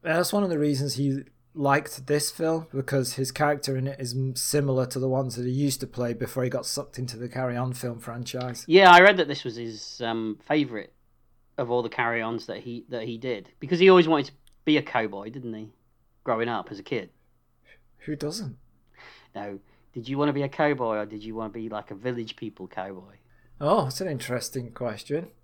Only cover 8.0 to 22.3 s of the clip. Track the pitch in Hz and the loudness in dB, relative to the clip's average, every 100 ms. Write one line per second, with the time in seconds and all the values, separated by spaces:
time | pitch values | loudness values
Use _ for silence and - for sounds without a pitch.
8 | - 117 120 127 127 120 - 175 190 175 | -12 -10 -8 -6 -6 -8 4 10 12 12
9 | 190 190 147 139 123 113 117 107 - - | 12 8 0 -2 -8 -8 -10 -10 -14 -8
10 | 117 113 110 107 - 151 135 110 - _ | -4 -4 -4 -8 -2 0 0 -6 -14 _
11 | _ _ _ _ _ - 123 123 117 - | _ _ _ _ _ -8 -2 -2 -2 -2
12 | 117 117 113 117 - 107 123 120 - 120 | -2 0 -4 -6 -8 -12 -10 -14 -10 -10
13 | 113 113 127 113 - _ 139 170 190 185 | -8 -8 -6 -8 -8 _ -4 6 10 10
14 | 160 156 143 - _ _ - 151 147 123 | 8 4 0 -10 _ _ 2 2 2 -2
15 | 110 98 104 135 123 110 107 _ _ _ | -2 -4 -12 -12 -12 -12 -14 _ _ _
16 | _ _ - 113 117 113 - 101 98 123 | _ _ -4 -2 0 -4 -6 -14 -8 -8
17 | 95 _ _ _ _ _ _ - _ _ | -8 _ _ _ _ _ _ -20 _ _
18 | - 147 147 190 170 107 - _ _ _ | -12 -8 -8 -8 -10 -14 -20 _ _ _
19 | - - _ 101 104 98 _ _ _ - | -20 -20 _ -12 -10 -12 _ _ _ -16
20 | 117 139 147 143 139 - 151 143 117 107 | -8 -2 0 0 -4 0 0 2 -2 -2
21 | 104 107 110 110 110 113 110 107 101 98 | -4 -10 -10 -10 -10 -10 -10 -10 -12 -10
22 | 123 123 110 | -8 -6 -8